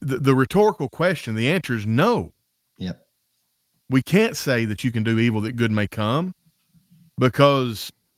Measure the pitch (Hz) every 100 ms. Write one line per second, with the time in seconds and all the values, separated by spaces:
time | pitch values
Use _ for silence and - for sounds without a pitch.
0 | 139 131 135 131 127 185 214 175 139 -
1 | 180 156 - 110 123 180 - 117 104 117
2 | 208 214 82 _ _ _ _ - 90 -
3 | _ _ _ _ _ _ _ _ - 131
4 | - 190 226 - 147 120 113 101 127 113
5 | 110 113 117 110 107 120 113 107 101 -
6 | 107 139 185 - _ _ _ _ _ _
7 | _ - 127 - 143 139 123 104 - _
8 | _